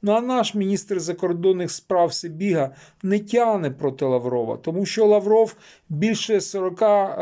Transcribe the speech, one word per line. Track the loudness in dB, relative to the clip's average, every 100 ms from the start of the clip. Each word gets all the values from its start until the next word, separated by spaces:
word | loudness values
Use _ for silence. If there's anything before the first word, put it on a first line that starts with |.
Ну, | 0
а | 0
наш | 0 -2 -2
міністр | -2 -2 -2 -2 -6
закордонних | -4 -4 -2 0 0 0 -2
справ | -8 -2 2 2
Сибіга | 0 -8 -4 0 0 0 -6 -20 _
не | -2 -2
тягне | 0 0 2 2 -2
проти | -2 -4 -2
Лаврова, | 0 0 0 -2 -2 -6
тому | -6 -4 -4
що | 2 4
Лавров | 4 4 4 2 -2 -20 -20 -10
більше | -2 0 0 0 -2
сорока | -2 -4 -4 0 2 4 2 -2